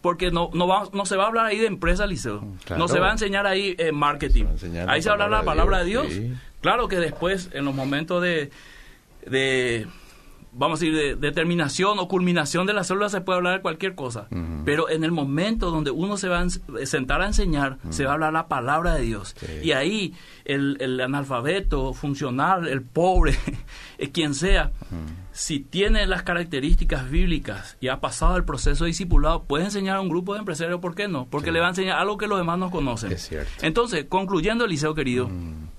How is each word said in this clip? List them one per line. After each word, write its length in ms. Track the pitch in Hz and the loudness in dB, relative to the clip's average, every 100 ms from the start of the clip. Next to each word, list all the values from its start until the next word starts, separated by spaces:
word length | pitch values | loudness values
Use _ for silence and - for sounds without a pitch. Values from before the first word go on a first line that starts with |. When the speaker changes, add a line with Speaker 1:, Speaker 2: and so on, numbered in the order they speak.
Speaker 1:
porque 300 | 175 170 180 | 0 0 0
no, 200 | 170 170 | 0 0
no 140 | 170 175 | 0 4
va, 200 | 190 196 | 2 0
no 120 | 196 196 | -4 -2
se 120 | 190 | 2
va 80 | 208 | 2
a 20 | |
hablar 200 | 226 226 | 2 2
ahí 100 | 208 | 2
de 100 | 220 | 0
empresa, 380 | 185 165 180 208 | 2 2 2 2
Eliseo? 360 | 151 117 104 | -2 -4 -6
Speaker 2:
Mm, 360 | 104 95 - - | -8 -12 -4 0
Speaker 1:
No 100 | 170 | 2
se 60 | |
Speaker 2:
claro. 80 | 147 | 4
Speaker 1:
va 80 | 190 | 4
a 20 | |
enseñar 340 | 220 202 196 202 | 2 0 2 2
ahí, 300 | 190 202 180 | 0 -2 0
eh, 140 | 165 | -2
marketing. 500 | 147 147 147 143 113 | 2 0 0 4 4
Speaker 2:
Se 40 | 107 | 4
va 40 | |
a 20 | |
enseñar 360 | 80 87 85 90 | 0 -4 -4 0
Speaker 1:
Ahí 100 | 147 | 2
Speaker 2:
la 40 | |
Speaker 1:
se 60 | 208 | 2
habla 160 | 208 208 | 2 2
la 120 | 214 | 2
Speaker 2:
palabra 80 | 208 | 2
Speaker 1:
palabra 260 | 151 175 190 | 4 4 4
Speaker 2:
de 40 | |
Speaker 1:
de 60 | 175 | 2
Speaker 2:
Dios, 180 | 226 73 | -2 -2
Speaker 1:
Dios. 80 | 90 | -4
Speaker 2:
sí. 160 | 117 123 - - | -4 -6 -12 -2
Speaker 1:
Claro 260 | 160 233 214 | 0 2 2
que 100 | 185 | 0
después, 520 | 160 - 175 196 180 | 0 0 -2 -2 -4
en 120 | 139 143 | -4 -2
los 100 | 135 | -2
momentos 460 | 135 143 160 175 | -2 -2 0 0
de, 300 | 175 165 139 - - - - - _ - - | 2 0 -2 -10 -20 -20 -20 -20 _ -20 -4
de, 600 | 135 135 131 127 117 92 - - - - - - | 0 2 2 2 -2 -4 -12 -20 -20 -20 -20 -20
vamos 260 | 123 151 156 | -2 0 2
a 40 | 165 | 0
decir, 100 | 156 | 2
de, 180 | 143 127 | 0 0
de 160 | 147 | -2
terminación 680 | 160 165 175 147 143 190 208 | 0 0 2 0 0 0 0
o 80 | 180 | 0
culminación 580 | 185 180 175 143 170 185 | 2 2 2 0 0 0
de 60 | |
la 100 | 208 | 0
célula 260 | 180 196 208 | 0 0 0
se 120 | 196 | -2
puede 160 | 185 180 | 0 0
hablar 180 | 180 190 | 2 0
de 40 | |
cualquier 340 | 190 160 190 185 | -2 -4 -6 -4
cosa. 320 | 127 117 - | -8 -8 -8
Speaker 2:
Ujú. 320 | 87 82 80 76 | -6 -4 -4 0
Speaker 1:
Pero 240 | 147 160 | 0 0
en 140 | 160 | 0
el 80 | 160 | 0
momento 600 | 170 139 143 202 220 185 | 0 0 0 0 0 0
donde 200 | 160 147 | 0 -2
uno 260 | 131 190 202 | -2 -2 -2
se 100 | 190 | -2
va 120 | 175 | 0
a 40 | |
ens-, 420 | 175 - - 117 135 | 0 -2 -6 -8 -4
sentar 360 | 147 131 147 | -2 0 0
a 60 | 196 | 2
enseñar, 500 | 214 202 147 139 135 | 4 4 2 0 -4
Speaker 2:
Ujú. 100 | - | -6
Speaker 1:
se 100 | 80 135 | -2 0
va 60 | |
a 20 | 147 | 2
hablar 180 | 156 | 2
la 140 | 160 160 | 0 -2
palabra 480 | 139 120 156 170 160 | -2 0 2 2 2
de 60 | |
Dios. 320 | 117 107 92 - | 0 -4 -8 -12
Speaker 2:
Sí. 80 | - 78 | -12 -4
Speaker 1:
Y 80 | 156 | 0
ahí 420 | 135 151 214 185 - - - - | 0 0 -2 -4 -8 -20 -16 -4
el, 320 | 139 139 139 | -2 0 -2
el 180 | 131 127 | -2 -2
analfabeto, 920 | 127 143 135 123 131 190 196 147 131 | -2 -2 -2 -2 -2 0 0 0 -2
funcional, 760 | 123 147 139 143 123 160 185 165 | -4 -4 -4 -2 0 2 2 0
el 140 | 131 | -4
pobre, 560 | 117 - 175 180 156 - - - - | -2 2 4 6 6 6 0 -6 -10
<laughs> 300 | - - - | -16 -18 -8
eh, 120 | 143 | -4
quien 220 | 170 151 139 | -2 0 0
sea, 360 | 185 196 - - - | 4 4 4 -4 -8
Speaker 2:
Ujú. 60 | 85 78 82 - | -8 -8 -12 -14
Speaker 1:
si 280 | - - 151 | -10 -4 -4
tiene 440 | - 170 202 214 190 | -4 0 4 4 2
las 160 | 180 | 0
características 840 | 180 175 170 139 143 170 165 147 127 | -2 -4 -2 -2 4 6 6 0 0
bíblicas 680 | 160 175 151 - 98 - - | 2 2 2 -4 -10 -12 -6
y 80 | 127 | -4
ha 140 | 135 | -2
pasado 340 | 139 - 175 180 | -4 2 2 2
el 60 | |
proceso 400 | 170 135 147 143 | 0 0 2 2
de 60 | 170 | 0
discipulado, 540 | 165 185 - 143 165 | -2 6 6 6 2
puede 220 | - 143 196 | 0 0 0
enseñar 300 | 202 190 196 | 0 0 0
a 40 | |
un 80 | 190 | 0
grupo 240 | 165 180 | -2 -2
de 60 | 202 | -6
empresarios, 400 | 196 151 170 180 | -4 -4 -2 -2
¿por 140 | 180 165 | -4 -4
qué 120 | 202 | -2
no? 200 | 151 123 | -4 -4
Porque 180 | 143 151 | -4 0
Speaker 2:
Sí. 60 | |
Speaker 1:
le 60 | 165 | 2
va 60 | 175 | 2
a 20 | |
enseñar 280 | 180 190 156 | 2 0 0
algo 180 | 190 208 | 0 -2
que 100 | 214 | 0
los 100 | 196 | 0
demás 220 | 170 175 | 0 0
no 120 | 185 | -2
conocen. 400 | 175 135 113 110 | -2 -2 -2 -4
Speaker 2:
Es 140 | 90 - | -6 -6
cierto. 200 | 78 - - | -6 -6 -4
Speaker 1:
Entonces, 440 | 156 233 233 170 - | -2 0 0 -2 -2
concluyendo, 560 | 185 190 190 190 226 226 | -2 0 0 0 0 0
Eliseo 280 | 151 151 156 | 0 0 0
querido, 340 | 131 123 120 | 0 0 -2
Speaker 2:
Mm. 380 | 90 85 78 78 | -6 -8 -10 -12